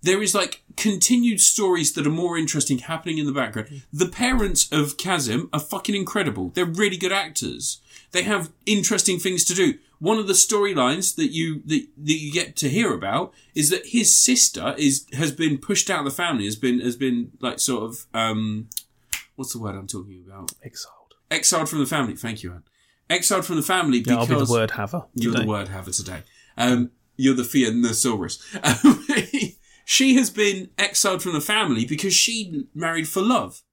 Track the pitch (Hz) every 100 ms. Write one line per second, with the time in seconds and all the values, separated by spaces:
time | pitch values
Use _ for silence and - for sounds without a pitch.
0 | 156 190 214 208 180 - _ - 214 196
1 | - 247 240 202 - - 196 175 147 -
2 | 147 160 175 170 156 151 135 131 120 160
3 | 175 160 147 139 120 110 107 143 - 147
4 | 180 - 247 262 202 165 - 151 143 -
5 | 180 180 131 117 127 156 147 190 - 202
6 | 190 214 170 113 90 - 196 165 208 185
7 | 180 196 190 - 98 60 - - _ -
8 | _ 180 185 202 160 _ - 208 196 202
9 | 196 175 190 180 - 175 170 - _ _
10 | 160 220 202 185 - 214 202 175 127 160
11 | 185 - 156 156 165 151 - 156 - -
12 | 147 160 151 160 160 - 143 156 226 104
13 | 98 117 180 _ _ - 147 180 - 240
14 | 208 - - 254 - 185 117 143 147 135
15 | - 127 160 135 127 139 - - - 180
16 | 143 - 175 135 101 107 131 123 120 120
17 | 135 120 120 - 123 - - 123 113 -
18 | - 113 113 110 107 107 110 - - _
19 | _ - - - 135 120 107 98 98 101
20 | 101 92 90 98 95 - - - - -
21 | _ _ _ 160 - 170 156 156 131 156
22 | 123 - 123 110 - 87 - _ _ _
23 | _ 175 175 190 180 165 147 185 160 127
24 | 113 120 120 127 135 117 110 - 104 175
25 | - - 117 117 110 104 95 95 92 90
26 | - 87 - _ _ - 120 123 123 _
27 | _ - 131 127 123 143 120 113 120 110
28 | 131 107 90 - - - - 123 - -
29 | - 277 - 277 220 - _ _ - -
30 | 262 262 254 - 208 196 185 - 196 -
31 | 202 185 185 160 - 214 165 117 117 151
32 | 196 170 - 226 196 156 135 151 165 165
33 | 160 - 202 247 101 - _